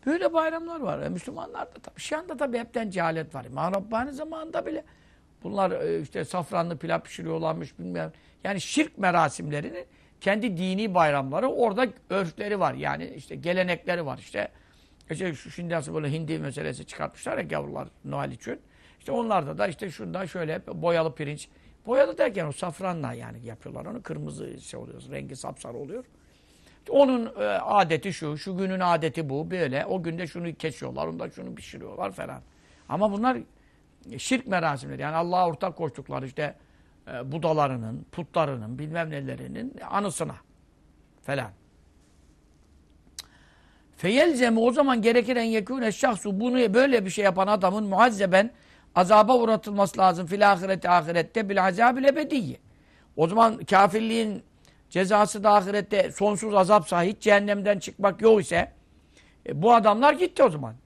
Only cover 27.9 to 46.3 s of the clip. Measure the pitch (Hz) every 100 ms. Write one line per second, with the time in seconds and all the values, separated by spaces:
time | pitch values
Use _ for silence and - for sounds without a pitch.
27.9 | 156 196 - 156 151 - 180 190 185 180
28.9 | 170 156 165 151 139 165 185 147 131 190
29.9 | 190 170 165 180 175 170 - 160 - 135
30.9 | 127 160 165 - - - - - - -
31.9 | - 196 190 - 135 - _ _ _ _
32.9 | 147 208 202 240 240 - _ _ _ _
33.9 | _ - 120 - 254 - 185 165 139 139
34.9 | 135 143 160 175 180 180 160 190 160 160
35.9 | - 135 135 131 - 147 - _ _ _
36.9 | _ - 127 131 160 160 156 143 127 110
37.9 | 131 - - 151 - 151 131 107 127 151
38.9 | 165 160 147 135 127 127 135 247 - -
39.9 | 196 202 - 151 127 _ _ _ _ _
40.9 | _ _ _ - 139 113 - _ _ _
41.9 | _ _ _ _ _ _ _ _ _ _
42.9 | _ _ - - _ _ _ _ _ _
43.9 | - 175 240 349 262 247 226 233 262 277
44.9 | 247 220 233 233 247 226 220 214 262 226
45.9 | - 262 208 208